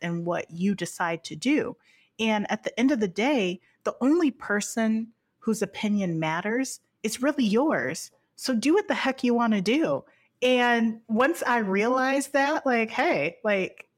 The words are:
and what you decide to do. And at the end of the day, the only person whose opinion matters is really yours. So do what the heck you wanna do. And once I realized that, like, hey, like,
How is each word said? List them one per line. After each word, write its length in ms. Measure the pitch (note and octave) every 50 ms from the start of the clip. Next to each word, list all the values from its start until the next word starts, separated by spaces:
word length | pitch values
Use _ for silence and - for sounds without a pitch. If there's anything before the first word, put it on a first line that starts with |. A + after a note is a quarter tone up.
and 240 | - E3+ E3+ E3+ E3+
what 260 | F3 E3+ - - -
you 240 | E3 E3+ F3+ G3+ G3+
decide 480 | F#3 F3 E3 - - F#3 E3+ E3+ E3 -
to 120 | - D#3 D#3
do. 400 | - B3+ D4+ C#4 - - - _ _ _ _ _ _ _ _ -
And 300 | A3 A3 G#3+ G#3+ G#3 -
at 120 | - G#3+ -
the 140 | - - -
end 120 | A#3+ C4+
of 80 | D4+ A#3
the 80 | G#3+ F#3+
day, 540 | E3 - G#3+ C4+ D4+ B3+ G3 F3+ F3+ - _ _ _ _ - A3
the 80 | - -
only 300 | A#3 C4 D4+ F4 E4+ C#4
person 800 | - - - - G3+ G#3 G3+ - - A#3 A3+ A3 A3 A3 A3+ - - _ _ _ _ _
whose 220 | - - A3 A3
opinion 580 | G3+ F#3+ - - - G#3+ G#3 G3+ G3 F3 E3 D#3+
matters 640 | D#3+ D#3 D#3+ E3+ F3+ G#3 A3 B3 C4+ - - - _ _ _ _ -
is 180 | A3 - -
really 240 | B3+ C#4+ D4 D4 B3+
yours. 640 | G#3 F#3+ A3+ C#4 D#4+ A#3+ D#3 A#2+ B2+ D#3+ - - - _ _ _ _ _
So 180 | - - - C4
do 200 | A3 G3+ C#4 D#4+
what 140 | G#4 G4+ G4+
the 60 | C#4
heck 300 | G#3 - C4+ B3+ C4 -
you 100 | A#3+ A#3+
wanna 280 | A#3+ A#3+ A3+ G#3+ G3+
do. 420 | F#3 G3+ A#3 D4+ D#4+ G#3+ C#3+ C3 - _ _ _ _ _ _ -
And 580 | - B3+ B3+ B3 B3 A#3+ A#3+ A#3 A3+ A3+ A3 - _ -
once 340 | A3+ G#3+ B3+ C#4+ E4+ -
I 180 | - C4 A#3+ A#3+
realized 720 | A3 F#3+ F#3+ G3 G#3 A#3 C4 C4 C4 C4 C4 C#4 C4+ - -
that, 320 | C#4 C#4 C#4 D#4 D#4 -
like, 260 | C4+ B3 A3+ A3+ A3
hey, 460 | - - C4+ F4 D4+ E3+ C#3+ D#3+ F3 - -
like, 440 | G#3+ G#3 G3 F#3 - - - - _ _